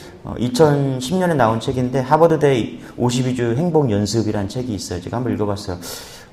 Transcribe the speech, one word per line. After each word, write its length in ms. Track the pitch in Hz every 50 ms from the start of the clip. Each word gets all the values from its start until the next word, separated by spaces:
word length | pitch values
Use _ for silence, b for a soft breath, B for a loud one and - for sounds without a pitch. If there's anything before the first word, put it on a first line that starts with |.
| B B B - -
어, 100 | - - -
이천십 760 | 113 123 - - 160 151 143 143 139 135 135 127 127 - 180
년에 180 | 185 185 175 165
나온 260 | 143 120 110 113 117
책인데 400 | - - 131 127 127 123 131 139
하버드대 800 | 127 127 147 156 160 170 160 151 147 143 135 120 101 85 - B B B B
오십이 400 | - 117 123 117 127 127 131 123
주 180 | 127 120 117 113
행복 340 | 120 165 180 156 156 147 123 104
연습이란 560 | 101 104 101 107 117 107 104 104 104 101 95
책이 260 | - 127 127 127 107
있어요. 260 | 92 - - 92 87
제가 180 | 87 - 113 117
한번 160 | 127 117 104
읽어봤어요. 440 | 98 107 101 101 98 - - 90 87 87 B B B B B B B B B